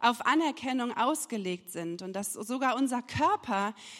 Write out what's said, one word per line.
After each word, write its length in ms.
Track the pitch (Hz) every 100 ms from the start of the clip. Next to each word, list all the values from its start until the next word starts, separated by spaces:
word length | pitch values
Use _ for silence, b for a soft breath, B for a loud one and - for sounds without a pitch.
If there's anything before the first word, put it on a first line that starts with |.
auf 260 | 233 240 -
Anerkennung 680 | 294 330 269 254 262 240 247
ausgelegt 720 | 240 311 - 226 185 180 -
sind 320 | - 170 170
und 120 | 185
dass 180 | 190 202
sogar 440 | - 208 254 262 240
unser 240 | 269 247
Körper 720 | 240 - 302 415 - 202 202 220 B B